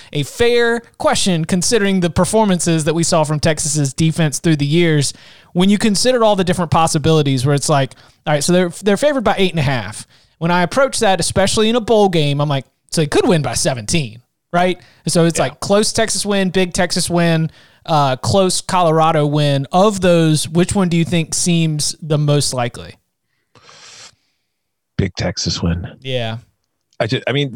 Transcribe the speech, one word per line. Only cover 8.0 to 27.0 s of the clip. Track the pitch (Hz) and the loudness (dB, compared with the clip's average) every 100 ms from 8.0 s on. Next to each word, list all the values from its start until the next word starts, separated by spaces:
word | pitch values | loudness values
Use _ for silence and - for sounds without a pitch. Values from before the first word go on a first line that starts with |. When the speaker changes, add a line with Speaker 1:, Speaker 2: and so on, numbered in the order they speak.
| - _ - | -20 _ -4
Speaker 1:
all | |
right, | 147 | -2
so | 147 | 2
they're, | 180 180 | 2 0
they're | - 196 202 | -2 -2 0
favored | 294 269 214 | 2 0 0
by | 175 | 0
eight | 190 | 0
and | 160 | 0
a | |
half. | 139 131 107 - - _ _ _ | -2 -4 -6 -12 -18 _ _ _
When | 165 | -2
I | 175 | 0
approach | 175 262 277 - | 0 0 0 0
that, | 214 185 | 0 0
especially | - - 196 - 214 | 0 0 0 2 0
in | 240 | 0
a | |
bowl | 214 220 202 | 2 2 4
game, | 165 147 143 | 2 0 0
I'm | 147 | -2
like, | 139 - _ _ | -2 -6 _ _
so | - | -4
they | 147 | 0
could | - 349 | 0 2
win | 170 | 0
by | 131 117 | 0 -2
seventeen, | 165 127 104 170 123 113 _ _ _ | -4 -4 -4 -4 -4 -10 _ _ _
right? | 175 185 180 - _ - | -2 0 -2 -10 _ -2
So | 170 165 | 2 2
it's | 165 | 0
Speaker 2:
Yeah. | 135 | -4
Speaker 1:
like | - | -4
close | - 202 214 | 0 0 0
Texas | - 220 - 202 | -2 -2 -2 -2
win, | 202 190 | -2 0
big | 185 185 | 0 -2
Texas | 180 180 185 - | -2 -2 -2 -2
win, | 175 170 165 160 - _ _ - | 0 2 0 -2 -6 _ _ -2
uh, | 156 139 131 | 0 0 -2
close | - 196 185 - | 0 2 2 -2
Colorado | - 185 170 160 160 165 147 | -2 0 2 2 2 2 0
win. | 147 147 139 135 | 0 0 0 0
Of | 180 208 196 | 2 2 2
those, | 180 170 160 156 - | 2 4 4 2 0
which | 165 175 208 | 0 0 0
one | 180 | 0
do | 170 | 0
you | 165 | 0
think | 175 156 | -2 -2
seems | - - 170 160 151 139 - | -4 0 0 0 -2 -6 -8
the | 151 151 | -4 -2
most | 147 147 135 | 2 0 0
likely? | 127 120 - 87 - _ _ _ _ _ _ - - - - - _ _ _ _ _ _ _ _ - | -4 -6 -8 -18 -20 _ _ _ _ _ _ -20 -20 -20 -20 -20 _ _ _ _ _ _ _ _ -6
Speaker 2:
Big | 98 - | -4 -4
Texas | 90 - 90 82 | -8 -6 -6 -4
win. | 87 85 82 - | -4 -4 -8 -14
Speaker 1:
Yeah. | 131 127 113 113 - _ _ _ _ | -8 -6 -6 -8 -14 _ _ _ _
Speaker 2:
I | _ | _